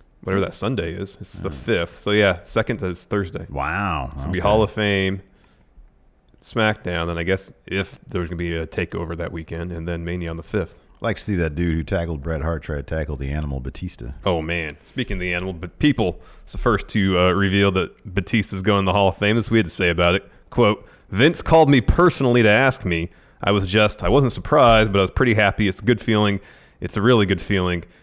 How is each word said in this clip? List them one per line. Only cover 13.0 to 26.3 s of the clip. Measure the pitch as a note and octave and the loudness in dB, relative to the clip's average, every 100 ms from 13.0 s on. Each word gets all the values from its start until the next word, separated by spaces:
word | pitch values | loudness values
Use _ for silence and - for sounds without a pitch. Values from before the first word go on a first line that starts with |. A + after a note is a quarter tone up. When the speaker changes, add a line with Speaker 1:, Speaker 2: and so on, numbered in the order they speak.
| D2 C#2+ | -6 -6
Speaker 2:
the | C2+ | -6
animal | D2 D2+ C2+ | -4 -4 -6
Batista. | B1 - F#2 - A1+ - G2+ | -8 -10 -12 -10 -12 -6 -2
Speaker 1:
Oh, | E2+ | -2
man. | D#2+ E2+ D#2 C#2+ | -2 -4 -6 -12
Speaking | - - B2 F#2+ | -12 -8 -6 -4
of | |
the | F2+ | -4
animal, | F2 F#2 | -4 -6
but | E2+ F2 - | -8 -12 0
people, | D3+ C#3+ F#2+ - - - | 2 2 -2 -4 -12 -20
it's | - | -14
the | - | -4
first | B2+ G#2 - | 0 0 -2
to, | A2 F#2+ F2+ | 0 2 4
uh, | F#2 | 4
reveal | F2+ G2 G2 G2 | 4 2 4 2
that | F#2 E2+ - - F#2 | 2 -2 -6 -8 -6
Batista's | F#2 A2+ G2 G2 | -2 -2 -2 -2
going | F#2+ G2+ F#2+ | 0 2 2
to | |
the | |
Hall | G2+ G2 | 4 2
of | - | 2
Fame. | G#2 A#2 | 2 2
This | G#2+ | 2
we | A2+ | 2
had | F2 | 2
to | |
say | - F2+ | 0 0
about | E2+ F2 F#2 | 2 2 2
it. | - - _ | -2 -18 _
Quote, | - A2 G#2+ - - _ | 2 2 2 -6 -20 _
"Vince | F#2 C#3+ - | 2 2 2
called | - D#3+ D3 | 2 4 6
me | C#3 | 4
personally | - - F3 - C3 A#2+ | 4 4 2 2 2 4
to | G#2+ | 6
ask | G#2+ C3+ - | 4 2 0
me. | F#2 E2 E2+ - _ _ | -2 -4 -4 -10 _ _
I | - | 0
was | G2+ F#2+ | 0 2
just, | G#2 G#2+ - | 2 2 2
I | F2+ | 2
wasn't | B2+ C3 | 2 2
surprised, | - - D3+ B2 A2+ G#2+ | -2 0 6 6 6 4
but | G2 | 2
I | |
was | F#2+ | 0
pretty | - B2+ A2 | 0 2 2
happy. | G2+ - G#2 | 2 2 -2
It's | - | 0
a | |
good | G#2 A#2 | 0 0
feeling. | - G#2+ G#2 | 0 2 2